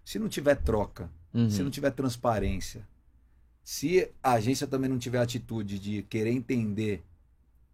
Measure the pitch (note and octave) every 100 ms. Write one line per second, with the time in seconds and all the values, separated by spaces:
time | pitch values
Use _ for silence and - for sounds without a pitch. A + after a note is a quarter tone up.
0 | - G3+ A3 F3 C#3+ C3+ - G#2+ G2 -
1 | E2+ - - A#2 A#2 G#2 F#2+ - C#3 C#3
2 | C3+ A#2+ B2 G#2+ G2 F#2+ - A2 G#2 _
3 | _ _ _ _ _ _ - - C#3+ F3+
4 | D3+ - C3 A#2+ G#2+ C3+ C#3 C3+ C3 B2+
5 | A#2+ B2 A#2+ A#2+ - A2+ G2+ G2+ G2+ G#2
6 | G2 A2 A2 B2+ A#2 B2+ A2 G2+ G#2+ F#2
7 | - - _ _ _ _ _